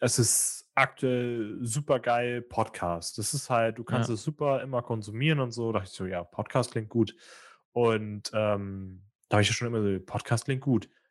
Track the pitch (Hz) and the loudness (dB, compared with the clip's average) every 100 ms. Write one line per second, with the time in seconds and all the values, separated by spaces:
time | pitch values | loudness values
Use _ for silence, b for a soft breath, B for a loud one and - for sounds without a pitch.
0 | 123 - 113 - - - - - 131 - | 0 4 4 4 0 -4 -4 0 0 0
1 | 131 123 120 120 107 101 120 131 147 131 | 0 0 0 -2 -4 -4 -4 -2 2 2
2 | 123 120 120 120 120 - 107 - 90 85 | 2 2 2 -2 -4 -2 -2 -2 -2 -2
3 | - - 104 139 - 120 113 110 110 127 | -6 -6 -4 -4 0 2 2 -2 -2 0
4 | 117 110 - 151 147 135 131 123 - 113 | 0 -2 -4 -2 0 0 -2 -4 -2 -4
5 | 104 110 147 151 123 113 113 107 95 - | -6 -2 2 2 0 -2 0 -2 -4 -6
6 | 92 90 85 - 110 131 120 117 107 117 | -4 -4 -6 -8 -2 0 0 -4 -2 4
7 | 107 - B B B B B 120 117 110 | 4 2 B B B B B 2 4 4
8 | 107 104 - 110 107 101 98 98 95 92 | -2 -8 -4 0 2 0 -2 -8 -10 -14
9 | - _ - 104 104 113 120 117 101 95 | -20 _ 0 4 4 2 -2 0 2 0
10 | 92 101 - 117 - 131 139 117 - b | -2 -6 -2 -2 0 -2 2 2 0 b
11 | b | b